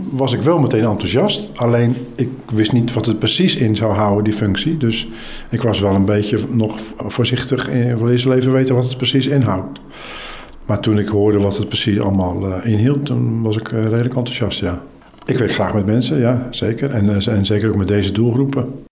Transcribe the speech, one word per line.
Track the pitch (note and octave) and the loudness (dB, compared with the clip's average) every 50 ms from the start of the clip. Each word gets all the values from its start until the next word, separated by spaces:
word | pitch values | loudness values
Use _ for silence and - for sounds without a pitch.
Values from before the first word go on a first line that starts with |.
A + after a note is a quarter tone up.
| - - | -6 -6
was | - B2+ C3+ B2 A#2 | -2 -2 0 0 0
ik | G#2+ | 2
wel | G2 C#3+ F3 E3+ | 2 2 4 4
meteen | C#3 A#2 A#2+ A2 A2+ | 2 2 2 2 2
enthousiast. | A2+ G#2 G2 - F2+ F2+ B2 F3 G#3 G3+ - - - - - | 2 2 0 0 0 2 2 2 2 0 -2 -4 -8 -6 -2
Alleen, | B2 A#2+ A#2+ A#2 A#2+ A#2 B2+ A#2+ - - - | 0 2 4 4 4 2 2 0 -4 -8 -4
ik | - C3 A#2+ - - - - A2 | -4 -4 -4 -4 -10 -8 -2 0
wist | G#2+ A2 G#2+ - | 2 2 4 4
niet | A#2+ A2+ A2+ - | 2 2 2 0
wat | A2+ - | -2 0
het | A#2 G#2+ - | 0 0 0
precies | - A2 - - F#3 F#3 - | 0 0 2 2 2 2 2
in | - C3 A2 G#2+ | 2 2 2 2
zou | G#2 A2+ G#2+ G2+ | 2 0 0 2
houden, | G#2 G#2+ G#2 G2+ G#2 G#2 | 2 2 2 2 2 2
die | A2 G#2 | 0 0
functie. | - A2+ G2+ F#2+ - - D#3 F3 D#3 | 0 0 0 0 0 0 -2 0 0
Dus | B2 A2+ A2 - - - - - - - - - - - | 0 0 0 -2 -4 -8 -10 -12 -14 -14 -12 -12 -8 -6
ik | - - | -4 0
was | - A2+ G2+ F2+ | 0 0 0 2
wel | G2 G2+ G2 | 2 2 4
een | G2 G2 | 4 4
beetje | G2 G#2 G#2 G#2 - B2 G#2+ - - | 4 2 2 2 0 0 -2 -2 0
nog | B2 A#2 A2 G#2+ - - - - - - | 0 0 0 0 -2 -8 -10 -12 -10 -10
voorzichtig | - G#2 - - A#2+ - B2+ - - - C3+ B2+ C3+ - | -8 -6 -2 -2 0 0 0 -2 -2 -2 -2 -2 -2 -2
en | - B2+ A#2+ B2 A#2+ A2 | 0 0 0 0 0 0
wil | A2+ A#2 | 2 2
eerst | B2 B2 B2 | 2 2 2
wel | C3 B2+ | 2 2
even | B2+ B2+ C3 | 4 4 4
weten | C3 C3 C3 C3 B2+ | 2 2 2 2 2
wat | A#2+ B2 | 2 0
het | B2+ - - | 0 -2 -2
precies | C3 A#2+ - C3+ B2 C3+ | -2 0 2 2 2 2
inhoudt. | C#3+ C#3 B2 G#2 F#2+ F#2 G2 - - - - - - - - - - - - - - - - - - - - | 2 2 2 2 0 -2 -4 -8 -12 -14 -18 -20 -18 -18 -16 -14 -14 -14 -14 -14 -14 -14 -16 -18 -18 -12 -4
Maar | - G#2+ G2 | -4 -2 0
toen | - A2+ G#2+ G#2 | 0 2 2 2
ik | G2+ G#2 | 0 0
hoorde | G#2+ G2+ G2+ G#2+ G#2 G2+ | 2 2 4 4 4 4
wat | G2+ G2 G2 G#2 | 2 2 0 -2
het | G#2+ - | -4 -4
precies | - - - G#2+ G2+ G#2 | -4 -2 0 0 0 2
allemaal, | A2+ G2 G2 F#2+ F#2 F2 F2+ G2 G2 F#2+ | 0 2 2 0 0 0 -2 -4 -4 -4
eh, | F#2 F2+ F2+ A#2 | -4 -2 0 0
inhield, | A2 G2+ A2 B2+ C#3+ C#3+ C#3+ | 2 2 2 2 2 0 -2
toen | C#3 B2+ A#2+ B2 A#2+ A2+ A2+ | -2 -2 -2 0 0 -2 -2
was | A2+ A2 G#2+ A2 | 0 0 -2 -2
ik, | A2 - | -4 -4
eh, | A#2+ A2+ A2 | -2 -2 0
redelijk | A2 A2 A#2 A#2+ B2+ B2 | 0 0 0 0 0 -2
enthousiast, | C3 A#2+ - - - A#2 G2 - - | -2 -4 -4 -4 -4 -4 -4 -2 -4
ja. | G2+ F#2 F2+ F2+ - - - - - - - - - | -4 -4 -4 -6 -10 -14 -20 -20 -20 -20 -20 -12 -6
Ik | - - B2+ | -4 -2 0
werk | A#2 G2 - | 0 0 0
graag | - F2+ F2 - | -2 -2 0 0
met | G#2 F#2+ | 0 0
mensen, | G2+ G#2+ B2 B2 - D#3+ C#3+ | 2 2 2 2 0 0 0
ja, | A#2+ A#2 B2+ A#2+ B2+ - | 2 2 0 0 -2 -6
zeker. | - - - G2+ A2+ A#2 C#3 C#3 | -6 -4 -2 -2 -2 -2 -4 -2
En, | C#3 A2+ G2+ G2+ | 0 0 2 2
eh, | G#2 G2+ G2 A#2+ | 2 2 0 0
en | A2+ G2+ G2 | 0 0 2
zeker | G2 A2 G#2 G2+ A2+ | 2 2 2 2 2
ook | - G2+ | 2 2
met | G2 F2+ | 2 2
deze | G#2 G#2 F#2+ G2 | 2 2 2 0
doelgroepen. | F#2+ G#2+ A2+ A#2+ A2+ B2+ C#3 C3+ - C3+ B2 - - - - - | 0 0 2 2 2 2 0 0 0 -2 -4 -4 -8 -12 -16 -18